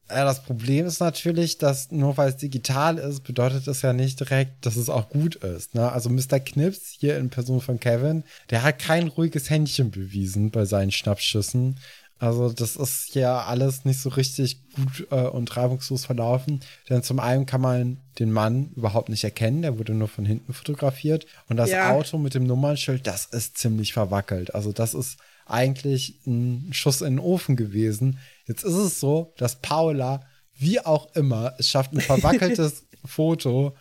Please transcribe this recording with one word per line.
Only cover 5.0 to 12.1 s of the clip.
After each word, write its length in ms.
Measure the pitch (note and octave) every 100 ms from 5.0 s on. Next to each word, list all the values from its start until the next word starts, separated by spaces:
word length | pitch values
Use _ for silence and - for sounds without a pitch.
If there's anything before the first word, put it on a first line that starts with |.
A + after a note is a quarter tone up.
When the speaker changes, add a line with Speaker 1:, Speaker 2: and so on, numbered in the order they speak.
| G#2+
Speaker 1:
gut 260 | C#3+ D#3+ -
ist, 380 | F#2+ F2+ -
ne? 180 | A#2 A#2+
Also 160 | B2 A#2+
Mister 320 | B2+ B2+ C3+
Knips 560 | C3+ C#3 E3+ G3 - -
hier 200 | C#3+ D3
in 100 | B2+
Person 320 | B2+ B2 B2+
von 180 | C3 A#2+
Kevin, 460 | B2 A#2 C#3+ D#3+ - - -
der 140 | A#2
hat 160 | C3+ -
kein 300 | - D#3+ E3+
ruhiges 420 | - E3 D#3 C3+
Händchen 400 | D#3 D3 - A#2+
bewiesen 600 | F#2+ F#2+ G2+ F#2+ G2+ G#2+
bei 140 | A2+
seinen 260 | G2 G2+ G2
Schnappschüssen. 880 | - - G2+ - G#2+ G2+ B2+ B2+ C3 - - -